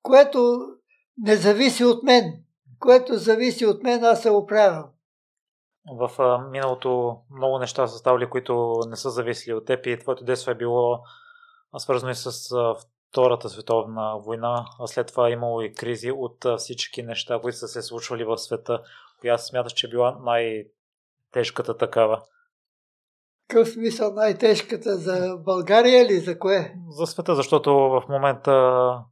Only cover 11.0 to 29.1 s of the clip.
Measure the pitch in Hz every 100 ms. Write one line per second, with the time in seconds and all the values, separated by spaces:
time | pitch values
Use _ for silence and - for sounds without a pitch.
11 | - - _ _ _ _ _ 139 - 127
12 | 127 123 127 120 - 123 117 110 _ _
13 | _ - 127 117 110 104 - 117 107 110
14 | 107 107 104 113 117 120 113 - 117 -
15 | 120 - 120 120 120 117 107 110 113 113
16 | 117 135 120 _ 127 117 - 120 - -
17 | 117 113 - 117 120 120 117 120 113 117
18 | - 117 110 113 - 113 - 117 - -
19 | _ _ 120 117 - 127 117 - 117 120
20 | 123 127 123 117 117 110 104 _ _ _
21 | _ _ _ 127 113 - 120 110 110 117
22 | 110 110 _ _ _ _ _ _ _ _
23 | _ _ _ _ _ 233 226 226 226 226
24 | 208 202 214 190 226 214 - 233 233 190
25 | 165 185 185 180 165 185 170 214 247 247
26 | 240 185 180 170 190 196 147 - 170 147
27 | 165 - 165 147 147 151 143 139 135 131
28 | - 139 139 127 - 135 127 127 127 123
29 | 117